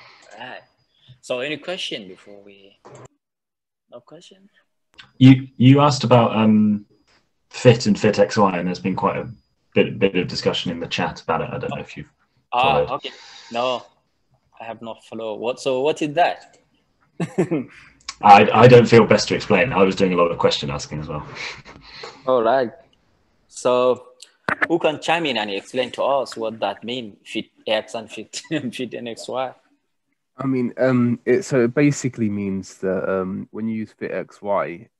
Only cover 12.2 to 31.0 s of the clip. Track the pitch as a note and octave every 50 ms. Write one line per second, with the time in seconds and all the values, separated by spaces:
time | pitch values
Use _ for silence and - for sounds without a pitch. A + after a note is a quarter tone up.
12.2 | _ _ _ _ _ _ - B2 B2+ C3+ C3+ B2+ B2+ A#2+ B2+ C#3 - C3 - -
13.2 | - - - - - - A#2 A#2 B2 B2+ B2+ A#2 - - _ _ _ _ _ _
14.2 | _ _ _ _ _ _ _ - A2+ A2+ A2+ A2 A#2 A2+ A2 _ _ - - A2
15.2 | A2+ A2 G#2 G#2+ A2 A2+ C3 C3+ - C#3 C3 B2+ C3+ D3+ D#3 - E3+ D3 C#3+ D#3+
16.2 | F3 C#3+ - - - - _ _ _ _ _ _ _ _ _ _ _ _ _ -
17.2 | F3 - - - E3+ - E3+ D3 A#2+ - - - - - _ _ _ - - -
18.2 | - G#2 G2+ G2+ G#2+ - - A2 A2+ - B2 A#2+ A2 - - A2+ G#2+ F#2+ G#2+ G#2
19.2 | - - F#2+ E2+ - - G#2+ F#2 F2 - E2+ F#2 G2 F#2+ F#2+ - G2+ F#2 F2+ F2
20.2 | E2+ E2+ E2+ - - F#2 - - - D2 D2 D2 - - D2+ D2+ D2+ D2+ D#2+ D2
21.2 | - - - - - - - - - - - - - - - - - - - -
22.2 | - C3 C3 B2 A2+ A2 B2 C3+ B2+ A2+ - - - _ _ _ _ _ _ _
23.2 | _ _ _ _ _ _ - - - B2+ B2 B2 B2 B2+ B2 A2 - - _ -
24.2 | - _ _ _ _ - - - - - E3 E3+ - E3 D3+ C3+ - - D#3+ E3+
25.2 | E3+ D3 B2+ A2+ G#2+ G#2+ G2 G2 - - - B2+ B2+ A#2+ - - F#2+ A#2 C#3 C#3
26.2 | B2 - - A#2+ A2+ A2 A2 A2 G#2+ G2+ G#2 - - G#2+ B2 C3 A#2 G#2 F#2+ _
27.2 | _ - - A2 - _ _ _ - - A2 A2 - - - A#2 A2+ G2 - -
28.2 | G#2 - - - - - E3 D3+ C3+ B2 G#2 - B2+ A#2 B2+ B2 A#2+ A#2+ A2+ -
29.2 | - - A#2 B2 C3 B2+ - _ _ _ _ _ _ _ _ _ _ _ _ _
30.2 | _ _ _ - C3+ C3+ C3 B2+ B2 A#2 - - B2 C3 C3 B2